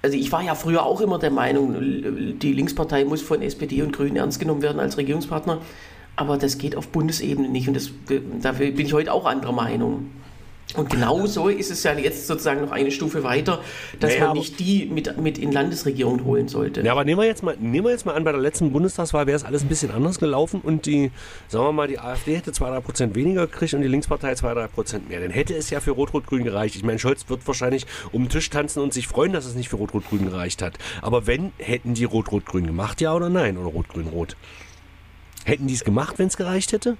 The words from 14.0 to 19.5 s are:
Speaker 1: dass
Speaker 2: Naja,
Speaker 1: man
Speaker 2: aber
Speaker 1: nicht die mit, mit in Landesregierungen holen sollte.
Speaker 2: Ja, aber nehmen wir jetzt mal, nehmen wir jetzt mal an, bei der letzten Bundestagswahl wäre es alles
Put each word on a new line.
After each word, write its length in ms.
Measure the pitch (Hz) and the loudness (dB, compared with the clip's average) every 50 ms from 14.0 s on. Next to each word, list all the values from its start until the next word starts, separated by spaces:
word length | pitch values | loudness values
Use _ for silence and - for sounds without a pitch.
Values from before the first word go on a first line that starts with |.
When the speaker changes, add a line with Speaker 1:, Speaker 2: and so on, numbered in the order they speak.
Speaker 1:
dass 100 | - 151 | 2 4
Speaker 2:
Naja, 100 | 127 135 | 6 6
Speaker 1:
man 80 | 151 156 | 4 4
Speaker 2:
aber 80 | 156 151 | 4 2
Speaker 1:
nicht 180 | 156 - - - | -2 -4 -4 -2
die 280 | 180 185 202 196 - | 2 4 4 4 4
mit, 300 | - 156 156 143 147 - | 2 -2 -2 -2 -2 -2
mit 220 | - 160 156 147 - | 0 0 0 0 0
in 140 | 143 147 | 0 2
Landesregierungen 720 | 139 139 139 - - - - 147 131 127 127 120 127 123 123 | 2 4 2 2 0 -2 -2 -2 0 2 2 2 2 2 2
holen 240 | 131 120 117 117 117 | 2 2 2 2 0
sollte. 340 | - 113 110 107 - 113 | 0 -2 -2 -2 -2 0
Speaker 2:
Ja, 80 | 110 113 | 2 4
aber 140 | 123 139 143 | 4 4 4
nehmen 160 | 143 165 190 | 4 4 4
wir 60 | 220 | 4
jetzt 180 | 226 214 - - | 2 2 0 -2
mal, 120 | 170 151 | -4 -2
nehmen 280 | - 110 117 120 156 202 | -2 -2 0 0 2 2
wir 80 | 240 | 2
jetzt 120 | 247 233 - | 0 0 -2
mal 120 | 185 147 | -2 0
an, 80 | 156 160 | 2 2
bei 80 | 160 | 2
der 80 | 147 139 | 2 2
letzten 320 | 131 151 151 - 170 147 | 2 0 2 2 2 2
Bundestagswahl 560 | 131 147 175 190 - - 175 160 - 151 147 135 | 4 4 2 2 0 -2 -2 0 2 2 2 4
wäre 80 | 143 | 2
es 80 | 151 143 | 0 0
alles 180 | - | 0